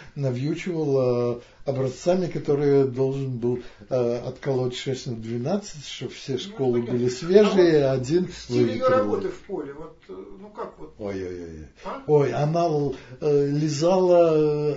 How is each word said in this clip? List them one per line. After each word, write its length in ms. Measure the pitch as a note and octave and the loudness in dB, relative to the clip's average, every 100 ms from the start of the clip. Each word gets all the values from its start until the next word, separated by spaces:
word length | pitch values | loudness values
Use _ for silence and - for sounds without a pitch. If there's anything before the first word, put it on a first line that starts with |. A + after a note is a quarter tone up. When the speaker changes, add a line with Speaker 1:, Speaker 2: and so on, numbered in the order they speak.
| - | -14
Speaker 1:
навьючивала 1300 | - C3+ A#2+ C#3+ E3 F#3+ D#3+ D3+ C3+ B2+ A#2+ A#2+ A#2+ - - | -6 -4 -2 -4 -4 -4 -2 0 2 2 2 0 -4 -10 -10
образцами, 600 | - C3 C3 - F3 F#3 E3+ | -6 -2 -4 -2 0 0 0
которые 580 | D3+ D3+ C#3+ C#3+ C#3 | -4 0 2 4 4
должен 540 | C3 A#2+ C3+ C3+ C3 B2 | 4 2 -2 -2 -4 -2
был, 220 | A#2+ B2 - - - | -2 -2 -6 -16 -4
э, 280 | B2+ A#2+ A#2+ B2 | 0 0 -2 -6
отколоть 500 | B2+ C#3+ C3 B2+ B2 | -8 -2 -2 -2 -4
шесть 300 | C#3 B2+ - | -6 -6 -6
на 80 | A2+ | -8
двенадцать, 720 | A2 A#2+ B2+ G3+ - D3 - | -6 -4 -2 -4 -4 -14 -14
чтоб 260 | - B2 | -12 -12
все 220 | - - | -10 -6
Speaker 2:
Ну, 40 | B2 | -6
Speaker 1:
школы 340 | - - C3 A#2+ | -6 -2 0 0
Speaker 2:
понятно. 120 | A#2+ B2 | 0 0
Speaker 1:
были 100 | B2+ | 0
свежие, 800 | - E3 G3 G#3 F#3+ F3 D3+ C3+ | -2 4 6 6 6 6 6 4
Speaker 2:
А 80 | |
вот 80 | C3 | 2
Speaker 1:
один 260 | B2 F3 F3+ | 0 0 0
Speaker 2:
стиль 260 | - - A#2+ A#2 | -6 -2 2 2
ее 120 | G#2+ | 2
Speaker 1:
выветрил. 140 | - - | 2 2
Speaker 2:
работы 300 | G#3 F#3+ F#3+ | 2 -2 -4
в 80 | - | -8
поле, 320 | - F3 C#3 | -10 -10 -10
вот, 240 | C#3 A#2 - - | -12 -16 -18 -18
э, 140 | F#3+ G3+ G3 | -16 -16 -18
ну 120 | G#3 | -18
как 280 | - - - | -14 -14 -14
вот? 160 | - - | -18 -12
Speaker 1:
Ой-ой-ой. 680 | G2+ F#2+ F2+ F2+ E2+ D#2 D2+ - G3 | -8 -6 -8 -10 -12 -14 -18 -14 -12
Speaker 2:
А? 160 | C4+ G#3 | -8 2
Speaker 1:
Ой, 240 | D3 C3 | 4 4
она 340 | B2 D3+ E3+ E3+ | 0 0 0 0
л-, 280 | D3 C#3+ - - B2+ | 0 -2 -6 -12 -6
э, 260 | D3+ C#3+ C#3+ | 0 2 2
лизала, 880 | D3 D#3 C#3 E3 F#3 F#3 F3 E3 D#3 | 0 -2 0 2 4 6 6 6 4
э, 380 | D3+ D3 D3+ | 2 2 -2